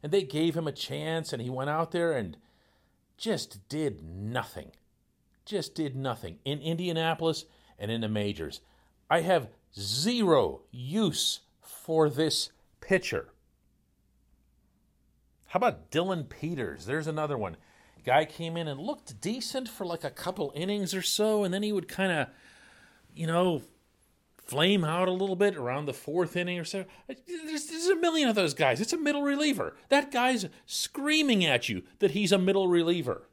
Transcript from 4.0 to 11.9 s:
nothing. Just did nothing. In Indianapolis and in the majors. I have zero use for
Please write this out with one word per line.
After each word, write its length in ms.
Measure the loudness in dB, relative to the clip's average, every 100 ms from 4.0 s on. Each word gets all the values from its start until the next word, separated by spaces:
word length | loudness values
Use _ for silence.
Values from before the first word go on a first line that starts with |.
nothing. 680 | -12 -8 -4 -4 -4 -12 -16 _ _ _ _ _ _ _ -6
Just 300 | -4 -4 -4
did 200 | -4 -4
nothing. 420 | -4 -6 -8 -10 -6
In 140 | -6
Indianapolis 880 | -4 -4 -2 0 0 0 0 -2 -8 _ _ -10
and 100 | -6
in 120 | -2
the 60 | 0
majors. 540 | 0 -2 -2 -8 -10 _ _ _ _ _
I 120 | 0
have 280 | 4 2 0 -16 _ -10
zero 840 | -4 0 0 2 6 6 4 -2 _
use 680 | -12 -4 2 2 2 -2 -2 _ _
for 480 | -20 -18 -2